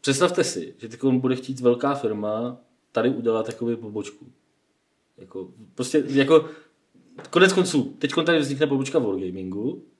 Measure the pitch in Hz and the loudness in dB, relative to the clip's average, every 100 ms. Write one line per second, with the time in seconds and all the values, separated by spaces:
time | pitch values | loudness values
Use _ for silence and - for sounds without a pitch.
0 | - 139 180 180 - - 78 - 117 - | -2 0 2 2 -2 -2 -10 -14 -18 -4
1 | 135 127 127 127 - 127 123 120 139 139 | 0 2 0 -2 -4 0 2 2 0 -2
2 | 113 104 104 107 120 123 _ _ _ - | -4 -4 -4 -4 -6 -10 _ _ _ -2
3 | 120 123 113 113 110 113 117 117 113 104 | 0 0 0 0 -2 -6 -4 -4 -6 -10
4 | 98 - 131 _ _ _ _ _ _ _ | -10 -14 -20 _ _ _ _ _ _ _
5 | _ _ - 95 92 - - - 123 156 | _ _ -16 -14 -14 -16 -20 -8 0 0
6 | 135 135 135 160 156 - - _ _ _ | 2 2 6 6 4 -12 -20 _ _ _
7 | _ - - 175 185 185 185 151 - - | _ -20 -2 4 6 4 2 0 0 -4
8 | 175 - 160 165 139 139 151 139 135 165 | -2 0 2 2 2 0 0 0 0 0
9 | 117 95 92 92 92 95 117 - - _ | 0 -2 -4 -8 -8 -6 -6 -8 -14 _